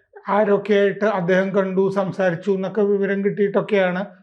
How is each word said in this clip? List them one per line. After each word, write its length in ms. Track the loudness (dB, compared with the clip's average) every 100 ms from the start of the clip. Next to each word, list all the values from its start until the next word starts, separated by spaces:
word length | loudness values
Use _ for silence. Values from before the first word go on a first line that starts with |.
| _ -16 -4
ആരൊക്കെയായിട്ട് 760 | 0 2 0 2 2 2 0
അദ്ദേഹം 460 | -2 0 0 2 2
കണ്ടു, 400 | 0 0 0 0
സംസാരിച്ചു 600 | 0 -4 -2 -2 -2 -2
എന്നൊക്കെ 320 | -2 -2 -2
വിവരം 420 | 0 2 0 0
കിട്ടിയിട്ടൊക്കെയാണ് 800 | -2 0 0 0 0 0 0 -2 -8 -12